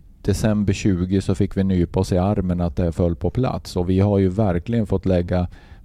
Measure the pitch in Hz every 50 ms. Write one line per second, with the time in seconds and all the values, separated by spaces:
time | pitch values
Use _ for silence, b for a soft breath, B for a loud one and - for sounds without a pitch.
0 | - - - - - - 98 - - 110 104 107 104 95 98 - - 110 95 87
1 | 90 92 98 95 - - 95 - 104 92 - 98 95 95 95 90 85 - - 92
2 | 95 - 101 90 90 101 104 104 92 90 90 87 87 87 - - 92 85 80 -
3 | 90 85 85 - - 87 - 123 127 127 - - - - - 92 87 87 95 95
4 | 98 104 101 98 98 92 90 104 110 98 85 87 - - 117 117 107 - 101 95
5 | - 95 92 90 87 87 90 90 87 - B B B B B B B